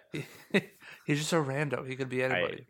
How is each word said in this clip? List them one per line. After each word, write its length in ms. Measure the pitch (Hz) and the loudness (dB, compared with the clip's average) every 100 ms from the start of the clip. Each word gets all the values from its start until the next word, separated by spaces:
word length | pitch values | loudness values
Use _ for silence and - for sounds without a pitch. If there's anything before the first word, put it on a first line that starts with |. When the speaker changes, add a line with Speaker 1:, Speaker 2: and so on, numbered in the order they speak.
Speaker 1:
<laughs> 80 | - 156 - - - 190 - - - - | -8 -10 -10 -14 0 0 0 -12 -20 -10
He's 140 | - 147 | -2 0
just 140 | 151 | 2
a 20 | 170 | 2
rando. 500 | 135 135 147 139 135 | 2 0 0 -2 -4
He 100 | 131 | -4
could 120 | 131 | -2
be 140 | 127 | 0
Speaker 2:
I, 60 | 131 | 2
Speaker 1:
anybody. 360 | 127 85 - 127 | 4 2 -2 -10